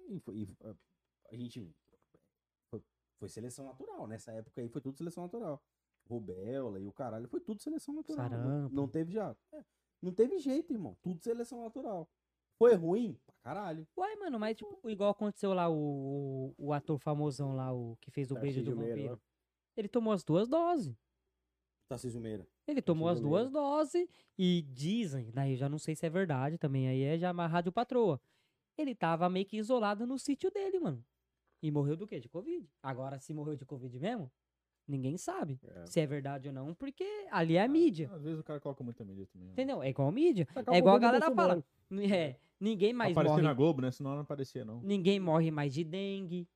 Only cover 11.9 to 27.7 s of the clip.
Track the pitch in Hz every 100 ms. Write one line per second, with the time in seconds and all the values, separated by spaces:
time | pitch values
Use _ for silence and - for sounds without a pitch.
11.9 | 185 156 _ _ _ _ - 233 196 165
12.9 | 208 226 - _ _ 117 180 196 160 156
13.9 | - 392 427 370 233 214 220 415 381 226
14.9 | 196 202 202 208 - 196 185 170 156 147
15.9 | 139 135 143 139 135 135 - 143 147 -
16.9 | 147 156 147 147 135 139 135 131 127 117
17.9 | 117 - 143 131 135 143 131 113 113 113
18.9 | 110 110 123 _ _ _ _ _ - 208
19.9 | 240 220 196 - 165 233 320 339 339 151
20.9 | 113 _ _ _ _ _ _ _ _ -
21.9 | 120 123 117 110 107 87 _ - 277 -
22.9 | 160 165 165 143 175 262 294 277 302 302
23.9 | 349 349 _ _ - 185 175 143 127 151
24.9 | 233 190 135 113 120 139 127 139 151 -
25.9 | 156 165 175 185 131 139 165 147 135 131
26.9 | 131 139 165 180 175 170 170 175